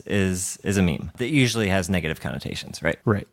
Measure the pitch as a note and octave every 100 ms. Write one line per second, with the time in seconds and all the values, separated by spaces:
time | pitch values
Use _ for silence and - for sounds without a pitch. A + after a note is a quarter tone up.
0 | - G2+ F#2+ F2+ - - - G2 F2 D2
1 | E2+ - B2 D3+ B2 A2+ G2+ F#2+ F2 F#2
2 | D#2+ D#2 D2 C2+ - - - - E2 -
3 | - G2+ -